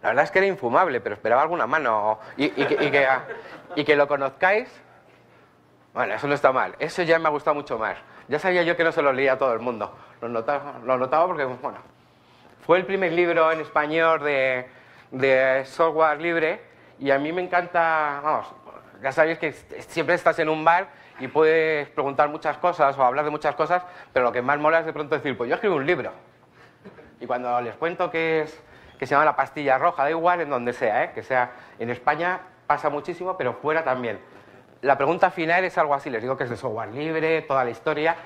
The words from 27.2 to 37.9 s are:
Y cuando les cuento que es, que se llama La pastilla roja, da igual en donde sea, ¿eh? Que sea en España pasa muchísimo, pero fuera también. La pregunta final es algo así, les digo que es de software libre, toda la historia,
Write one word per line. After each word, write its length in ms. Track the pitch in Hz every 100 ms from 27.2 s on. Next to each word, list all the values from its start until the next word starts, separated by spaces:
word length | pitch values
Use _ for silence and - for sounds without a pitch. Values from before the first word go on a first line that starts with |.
Y 60 | 123
cuando 340 | 123 123 123
les 140 | 120
cuento 360 | 110 165 180 180
que 300 | 165 165 160
es, 200 | 156 - - - - -
que 80 | -
se 80 |
llama 120 | 143 151
La 100 | 143
pastilla 400 | 135 - 139 131
roja, 280 | 160 175
da 60 | 143
igual 300 | 165 170 180
en 80 | 151
donde 240 | 135 120
sea, 320 | 123 123 110
¿eh? 60 | 175
Que 100 | -
sea 280 | 104 127 123 - - -
en 120 | 117
España 500 | 120 - 147 175 180 - _ _
pasa 220 | 147 156
muchísimo, 480 | 147 143 175 180 185
pero 160 | 131
fuera 320 | 117 143 160
también. 340 | 151 127 123 101 - - - - - -
La 160 | 131 135
pregunta 340 | 143 170 190
final 320 | 180 160 175
es 120 | 185 -
algo 180 | 156
así, 140 | 143 147
les 140 | 117
digo 160 | 120 135
que 60 |
es 60 | 131
de 60 | 117
software 320 | 131 110 107
libre, 540 | 117 151 160 160 160
toda 220 | 156 135
la 60 | 127
historia, 460 | 117 -